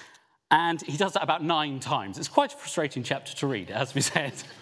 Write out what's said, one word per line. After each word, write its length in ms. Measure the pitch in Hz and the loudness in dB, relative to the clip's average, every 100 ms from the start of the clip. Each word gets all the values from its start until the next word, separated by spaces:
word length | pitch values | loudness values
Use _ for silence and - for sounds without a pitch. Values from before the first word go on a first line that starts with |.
| - - _ _ _ | -16 -20 _ _ _
And 320 | 151 170 165 | 4 4 0
he 160 | - 147 | -4 -2
does 160 | 190 | 0
that 80 | 190 | 2
about 220 | 156 160 | 0 0
nine 360 | 151 165 151 135 | 2 2 0 -4
times. 380 | - 143 101 139 | -2 -2 -2 -6
It's 100 | 160 | 2
quite 260 | - 285 | 4 4
a 40 | - | -2
frustrating 460 | - - 151 147 | -6 -2 -2 -2
chapter 300 | 117 139 - - | -2 -2 -4 -4
to 120 | 143 | 0
read, 220 | 120 87 | 0 -2
it 60 | 104 | -4
has 140 | 131 | -2
to 60 | 139 | 0
be 60 | |
<laughs> 140 | - - | 2 0
said. 180 | 143 - - - | -2 -6 -12 -18